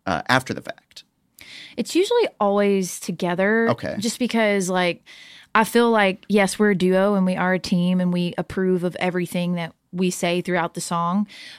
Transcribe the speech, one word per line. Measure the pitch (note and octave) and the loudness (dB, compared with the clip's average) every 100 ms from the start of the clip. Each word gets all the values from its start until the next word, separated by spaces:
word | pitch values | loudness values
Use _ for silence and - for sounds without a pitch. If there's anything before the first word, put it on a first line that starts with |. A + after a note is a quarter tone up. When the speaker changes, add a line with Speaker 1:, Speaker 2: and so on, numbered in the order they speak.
| - | -4
Speaker 1:
uh, | E2+ - | -4 0
after | B2+ C3 | 0 -2
the | B1 | -8
fact? | - - _ - - _ _ - - - - - | -12 -16 _ -20 -20 _ _ -20 -20 -20 -12 -10
Speaker 2:
It's | A3+ D#4+ | -2 0
usually | G4+ A#4+ G#4 - | 2 2 0 0
always | G3+ G3+ G3+ G3 F3+ - | 0 2 2 2 -2 -6
together. | - E3+ F3+ F3 G3 A3+ A3+ | -10 -4 -2 0 2 2 2
Speaker 1:
Okay. | - - - | 0 -4 -6
Speaker 2:
Just | A3 - | -6 -4
because, | A#3+ A3+ G#3+ G3+ F3+ | -2 0 2 0 0
like, | F3+ F3+ E3+ - - - - - | 0 0 -2 -10 -20 -20 -20 -2
I | G#3+ G#3+ | 0 2
feel | A#3 A#3 | 4 4
like, | A3 G3 F#3+ - | 4 2 0 0
yes, | G#3 F#3+ - | 2 2 2
we're | G#3 | 2
a | F#3+ | 2
duo | F3+ F#3 G3 G3+ | 2 4 2 2
and | F#3 | 2
we | F#3 | 0
are | F3+ | 0
a | F#3 | -2
team | - F3+ F3+ F#3 | 0 0 2 2
and | F3+ | 0
we | F3 F3 - | 0 -2 -4
approve | E3+ - F#3 F#3 F3 | -6 -2 0 0 -2
of | D#3+ | -4
everything | F3+ F3+ E3+ F3+ F3 F3 | -4 -2 -4 -4 -2 -4
that | D#3+ - _ | -6 -12 _
we | F3+ F#3 | -2 -2
say | - F3 F3+ | 0 -2 -2
throughout | F3 F3+ E3+ - | -2 -2 -2 -6
the | |
song, | - E3+ E3+ F#3+ G#3 - - | -6 -4 -2 -2 -4 -8 -20